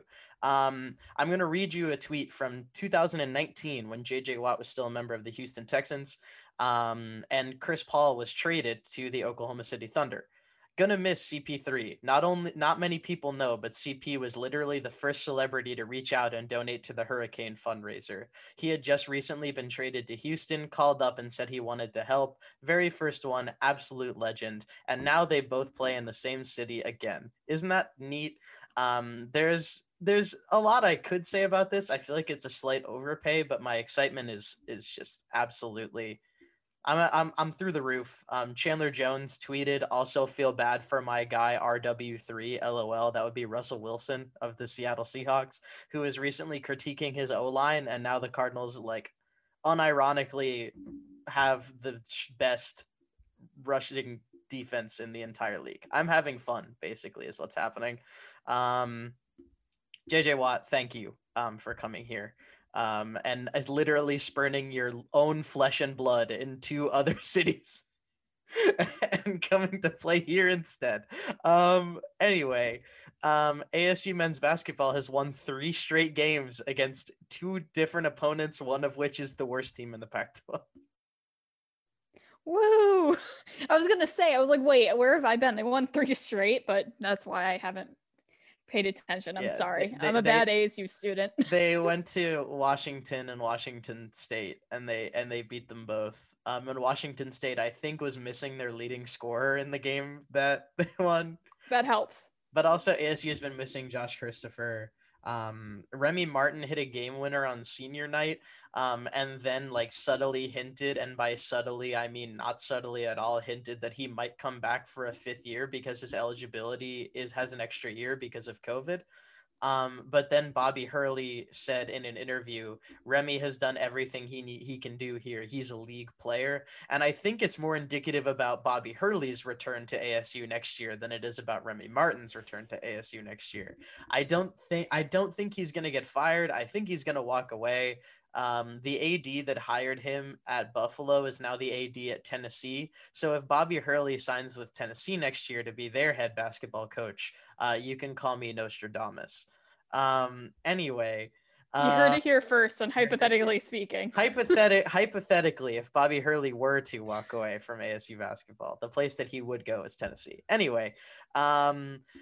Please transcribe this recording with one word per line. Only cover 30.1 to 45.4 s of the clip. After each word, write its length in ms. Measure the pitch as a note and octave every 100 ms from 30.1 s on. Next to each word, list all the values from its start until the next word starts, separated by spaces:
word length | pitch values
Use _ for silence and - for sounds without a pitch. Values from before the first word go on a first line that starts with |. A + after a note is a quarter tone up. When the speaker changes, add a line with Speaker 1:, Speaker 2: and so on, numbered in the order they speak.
| G#3 G3+ - -
Speaker 1:
a 80 | G#3+
lot 240 | G#3+ A#3+
I 140 | G#3 D#3+
could 280 | - F3+ E3+
say 180 | G3
about 260 | G3 F#3+ F#3+
this. 200 | G3+ G3+
I 80 | C3+
feel 200 | - D3+
like 120 | D#3+
it's 140 | C#3+
a 60 | C3
slight 340 | - C3 C3
overpay, 600 | - A#2+ C#3 D3+ D#3 D#3
but 180 | C#3+ B2
my 160 | B2 A#2
excitement 520 | A2+ - C#3 C3+ A#2+
is, 280 | G#2 - - -
is 180 | G#2+ -
just 380 | - - - _
absolutely, 840 | A#2 A#2+ - A#2+ G#2+ A2 A#2 A2+ G#2 _ _ _ _ _ _
I'm, 260 | - D#3 E3+
I'm, 200 | D#3 D#3+ -
I'm 140 | D#3+
through 180 | D3+ F#3+
the 100 | D#3
roof. 440 | C3 B2+ B2 - -
Um, 260 | B2 B2
Chandler 380 | B2 E3 D#3 D3+
Jones 480 | C3 C3 C3+ C3+ -
tweeted, 460 | - C#3 C#3+ C#3 -
"Also 380 | B2+ C3 C#3+ C3
feel 240 | - C3+
bad 320 | B2+ A#2+ B2
for 180 | - C3+
my 220 | B2 A#2+
guy 320 | A#2+ A#2 A#2+ A#2+
R 240 | A#2+ A#2+
W 380 | A#2+ A#2+ A#2+ A#2
three, 420 | - A2+ A#2 B2
L 180 | A#2+ A#2+
O 140 | A2
L." 200 | A2+ A#2+
That 120 | A2+
would 100 | A2+
be 120 | A#2 A2+
Russell 340 | A#2 A#2+ A#2+
Wilson 500 | A2 A#2 - C3 C3 -
of 160 | A#2+ A2+
the 100 | A#2+
Seattle 380 | - A#2+ A#2+ A#2
Seahawks, 560 | C3+ C3 C3+